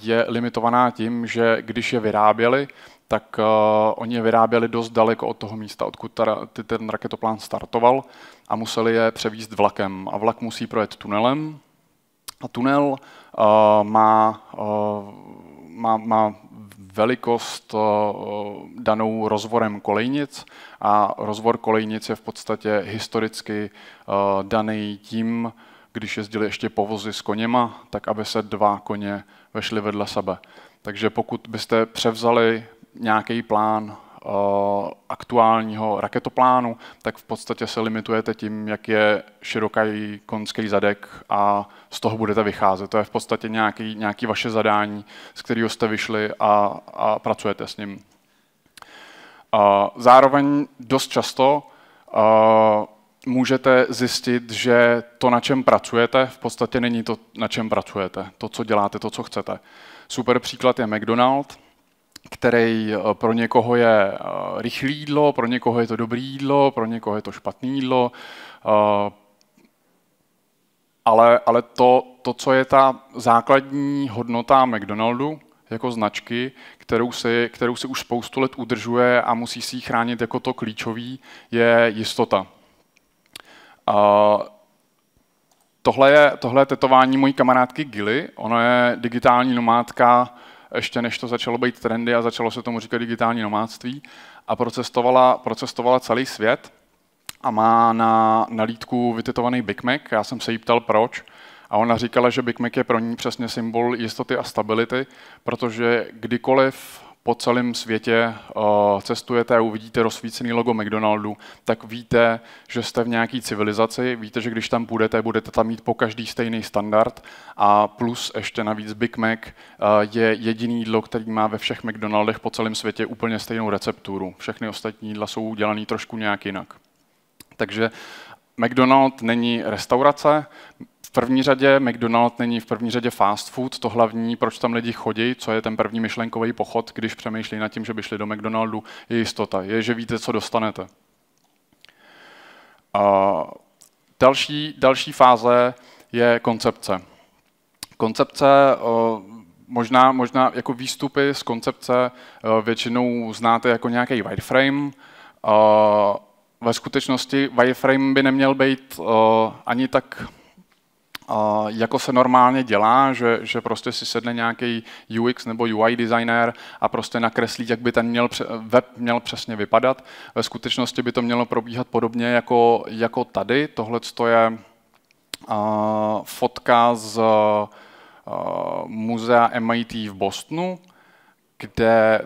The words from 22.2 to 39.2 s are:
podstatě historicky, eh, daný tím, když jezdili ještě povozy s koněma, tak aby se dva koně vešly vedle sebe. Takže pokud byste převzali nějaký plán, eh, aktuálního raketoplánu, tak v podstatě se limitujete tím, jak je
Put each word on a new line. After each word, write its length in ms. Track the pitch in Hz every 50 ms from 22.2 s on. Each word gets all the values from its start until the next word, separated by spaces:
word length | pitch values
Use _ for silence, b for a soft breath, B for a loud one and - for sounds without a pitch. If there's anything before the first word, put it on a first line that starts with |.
podstatě 640 | - - - - - - 110 - - 107 107 104 92
historicky, 840 | 98 107 110 - - - 113 110 107 - - - - 107 104 104 98
eh, 420 | - - - - - - _ - 101 98 101 98 98 98 98
daný 560 | 98 113 110 107 107 107 107 104 104 104 101 -
tím, 500 | - 110 113 113 113 117 117 117 117 - b b b b b b b b
když 240 | 113 110 104 -
jezdili 280 | 107 107 101 110 107 107
ještě 240 | 101 104 - - 107
povozy 440 | - - 101 104 113 101 98 110 101
s 80 | -
koněma, 600 | - - 101 107 113 117 120 123 120 110 101 - - _
tak 180 | - 104 -
aby 180 | - 107 107 107
se 160 | - - 110
dva 400 | 107 104 113 98 107 104 101 98 -
koně 400 | - 107 101 101 101 101 101 101 b b b b b b
vešly 280 | 110 104 - 117 110
vedle 260 | 101 107 101 104 104
sebe. 300 | - - 107 95 95 92 - _ B B B B B B B
Takže 280 | B 107 98 98 110 107
pokud 380 | - 120 113 - 120 110 -
byste 380 | 113 113 110 - - 117 113 113
převzali 800 | 113 - - - 117 113 110 120 117 120 117 117 113 113 113 117 - - _ _ _ - -
nějaký 420 | 117 110 107 107 104 - 117 117 113
plán, 540 | - 110 107 107 107 110 107 107 104 104 B B B B B -
eh, 40 | - 101 98 101 101 101 101 101 101 101 101 101 - - - _ -
aktuálního 920 | - - - - 123 120 113 113 113 110 110 110 107 107 107 107 104 -
raketoplánu, 760 | - 101 - 123 - 127 - 127 127 127 127 127 123 117 113 - B B B B
tak 160 | B 113 -
v 60 | - -
podstatě 440 | - 113 - - - 117 - 117
se 140 | 110 - 113
limitujete 520 | 113 110 110 110 104 - 113 110 110 113 110
tím, 340 | - 107 107 107 107 107
jak 200 | 107 107 104 -
je 360 | - 110 107 107 104 104 95